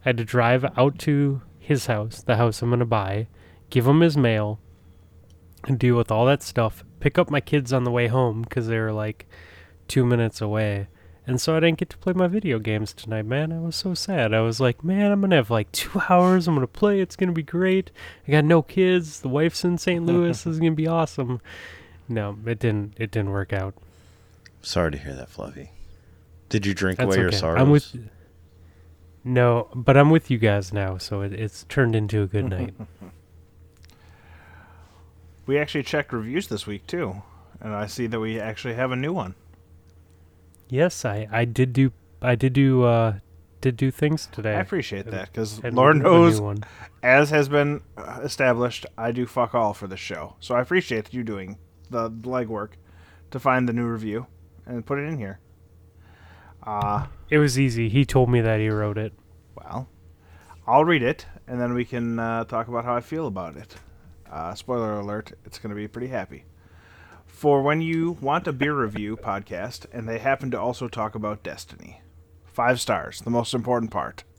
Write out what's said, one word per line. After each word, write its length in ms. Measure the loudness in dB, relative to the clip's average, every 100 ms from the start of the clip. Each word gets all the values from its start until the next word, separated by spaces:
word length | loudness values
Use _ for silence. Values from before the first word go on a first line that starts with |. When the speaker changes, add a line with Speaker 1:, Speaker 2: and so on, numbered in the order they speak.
| 0
Speaker 1:
I 40 |
had 80 | -2
to 80 | 0
drive 380 | 2 4 4 2 2
out 200 | 2 2
to 420 | 0 2 2 0 -6 -20
his 280 | -2 0 2
house, 340 | -2 -2 -6
the 160 | 0 2
house 240 | 2 2
I'm 80 | 0
gonna 160 | 0 2
buy, 420 | 0 0 -4 -6 -12 -20 -20 -2
give 160 | 2 4
him 140 | 6
his 160 | 6 4
mail, 440 | 2 2 -2 -6 -12 -20 -20 -20 -20 -20 -20 -20 -20 -18 -4
and 100 | 2
deal 200 | 4 2
with 140 | 2
all 140 | 2 4
that 140 | 2
stuff. 420 | 0 -2 -2 -4 -20 -4
Pick 180 | 0 0
up 100 | 0
my 120 | 0
kids 320 | 0 -2 0
on 100 | 0
the 80 | 2
way 160 | 0 2
home 380 | 2 0 -2 -4
'cause 220 | -4 -2
they 120 | -2
were, 140 | -2
like, 340 | -2 -6 -8 -18 -20 -20 -20 -20 -20 -2
two 180 | 2 4
minutes 340 | 2 0 -2
away. 480 | -4 -2 0 -2 -6 _ -20 -16 -4
And 160 | -2
so 160 | 0 2
I 20 |
didn't 180 | 2 2
get 100 | -4
to 80 | -4
play 160 | -4
my 140 | 0 0
video 300 | 0 0 -2
games 360 | 0 -2 -4
tonight, 320 | -8 -8 -6 -2
man. 260 | -2 -2
I 80 | -4
was 160 | -6 -4
so 180 | -4
sad. 400 | -4 -2 0 2
I 60 | 2
was 220 | 2 2
like, 200 | 0 0
"Man, 300 | -2 2 2
I'm 80 | 2
gonna 160 | 4 4
have, 140 | 4
like, 180 | 0 -2
two 260 | -6 -4 -2 4
hours. 380 | 6 6 4 4
I'm 60 | 0
gonna 120 | 0
play. 340 | 0 2 2
It's 160 | -2 -2
gonna 160 | -2
be 100 | -2
great. 480 | -4 0 2 2 -2 -12 -20 -14 2
I 40 |
got 140 | 4 6
no 160 | 4
kids. 580 | 4 2 4 4 0 -8
The 80 | -4
wife's 380 | 0 0 0 -2
in 120 | 0
Saint 280 | 0 0 2
Louis. 220 | 2 2
Speaker 2:
<laughs> 180 | 0 -4
Speaker 1:
This 20 |
is 120 | 0
gonna 120 | 2
be 160 | 2 0
awesome." 540 | 0 0 -2 -4 -4 -8 -20 -18 -20 -20 -20 -6
No, 300 | -4 -4 -6 -6
it 140 | -2
didn't, 340 | 0 0 -4 -6
it 160 | -4
didn't 200 | -2 -2
work 200 | -2 -2
out. 220 | -4 -4 -8 -20 -20 -20 _ _ _ -20 _
Speaker 2:
Sorry 300 | -6 -2 0
to 60 | -2
hear 160 | -10 -12
that, 120 | -14
Fluffy. 420 | -14 -14 -14 -18 -18 -20 -20 -20 -20 _ -20 _
Did 180 | -2 -2
you 80 |
drink 240 | 0 -2 0
Speaker 1:
That's 80 | 2
Speaker 2:
away 100 | 2
your 100 | 2
Speaker 1:
okay. 80 | 0
Speaker 2:
sorrows? 240 | 0 4
Speaker 1:
I'm 80 | 6
with, 220 | 4 2 -16 -18 -20 -20 _ -20 -20 -20 -20 -20 -20 -20 -14 -2
no, 420 | 4 4 4 -2 -2
but 220 | 4 8
I'm 120 | 8
with 220 | 6 2
you 60 | 2
guys 340 | 4 2 -2
now, 260 | -4 -4 -6
so 220 | -8 -6
it, 120 | -6
it's 320 | -6 -8 -10 -6
turned 280 | 0 2 2
into 240 | 0 -2
a 60 | 0
good 180 | -2 -2
night. 240 | -4 -6 -8
Speaker 3:
<laughs> 60 | -18 -18 -20 -20 _ -20 _ -20 -20 _ -20 -20 -20 -20 -20 -20 -20 -20 -20 -20 -20 -20 -20 -20 -20 -16 -2
We 120 | 0
actually 260 | 0 -4
checked 280 | -4 -4 -4
reviews 360 | -6 -4 -6 -6
this 200 | -10 -8
week, 180 | -12 -8
too, 340 | -6 -6 -8 -16 -20 -20 -16
and 120 | -10
I 120 | -8 -8
see 200 | -6 -6
that 120 | -4
we 200 | -6 -6
actually 340 | -8 -8 -8
have 180 | -4 -4
a 40 | -4
new 160 | -4
one. 220 | -6 -8 -12 -20 -20 _ -20 _ _ _ _ _ _ _ _ _
Speaker 1:
Yes, 360 | 0 0 0 -6
I, 220 | -6 -4
I 140 | -2 0
did 260 | 0 0
do, 200 | 2 2 0 _ -4
I 140 | 0 2
did 160 | 2
do, 320 | 4 4 6
uh, 360 | 4 4 2 -2 _ -20 _ -2
did 160 | -2 0
do 120 | -2
things 380 | 0 0 0 -4
today. 240 | -6 -4 -2
Speaker 3:
I 20 |
appreciate 460 | -2 -4 -4 -8 -8
Speaker 1:
And, 80 |
Speaker 3:
that, 200 | -10 -10
'cause 280 | -6 -6 -6
Speaker 1:
and 100 | -2 4
Speaker 3:
Lord 200 | 6 8
Speaker 1:
we 40 |
do 40 | 8
have 80 |
a 40 | 8
new 80 | 8
Speaker 3:
knows, 160 | 6
Speaker 1:
one. 220 | -2 -6 -8 -16 -20 -4
Speaker 3:
as 280 | 4 6 6
has 180 | 2 2
been, 340 | 2 2 -2 -8 -18
uh, 220 | -14 -10
established, 640 | -10 0 2 4 0 -4 -14 -6
I 140 | -4
do 120 | -4 -4
fuck 300 | -2 0 2
all 180 | 0
for 140 | -2 -10
the 80 | -12
show. 400 | -10 -10 -12 -16
So 120 | -4
I 60 | -2
appreciate 520 | 0 -2 0 -6 -4
you 100 | -8
doing 340 | -8 -8 -10 -16 -20 _ -8
the 220 | -6 -6
legwork 600 | -8 -6 -6 -4 -8 -10 -14 _ -20 -20 -20 -14
to 80 | -2
find 300 | 2 2 2
the 40 |
new 140 | 0 -2
review 400 | -4 -4 -6 -8 -20 -20 -20 -12
and 200 | -12 -6
put 140 | -6
it 40 |
in 140 | -6 -8
here. 220 | -8 -12 _ _ -20 -20 -20 _ -20 -20 -20 -20 -20 -18
Uh, 440 | -8 -4 -2 -2 -6 -12 0
Speaker 1:
It 80 | 2
was 180 | 4 2
easy. 300 | 0 0 0
He 160 | 2
told 260 | 4 4 4
me 120 | 4
that 180 | 2 2
he 80 | 0
wrote 280 | 0 -2 -4
it. 160 | -8 -12 _ -20 _ -20
Speaker 3:
Well, 320 | -12 -12 -12 _ -20 -20 _ -20 -20 -14 2
I'll 160 | 4
read 180 | 6 4
it, 220 | 2 -2 -10 -20 -12
and 140 | -6
then 120 | -4
we 120 | -4 -4
can, 340 | -6 -4 -4
uh, 240 | -4 -4
talk 240 | -4 -6 -6
about 160 | -6
how 100 | -4 -6
I 40 |
feel 260 | -4 -6 -6
about 280 | -6 -10 -14
it. 200 | -20 -20 -20 -20 -20 -20 -16
Uh, 240 | -12 -10
spoiler 460 | -12 -6 -4 -4 -6
alert, 320 | -6 -10 -12 -20 -20
it's 120 | -14
gonna 160 | -12 -10
be 120 | -10
pretty 220 | -10 -8
happy. 340 | -8 -10 -16 -20 _ _ -20 -20 -20 -20 -20 _
"For 360 | -2 2 4
when 200 | 2 0
you 360 | -2 -2 -2 -4
want 260 | -2 -2 -2
a 40 |
beer 200 | -4 -2 0
review 400 | -2 -4 -8 -8
podcast, 680 | -6 -6 -6 -10 -10 -12 -16
and 140 | -12 -8
they 100 | -4
happen 320 | -2 -2 -4
to 80 | -4
also 300 | -4 -6 -10
talk 260 | -6 -8 -6
about 280 | -8 -8
Destiny. 580 | -12 -16 -18 -20 -20 -20 -20 -20 _ -20
Five 380 | -12 0 2 2
stars, 400 | 0 -2 -2 -10
the 80 | -2
most 240 | -2 -2
important 360 | -4 0 -2 -2
part. 340 | -6 -6 -10 -20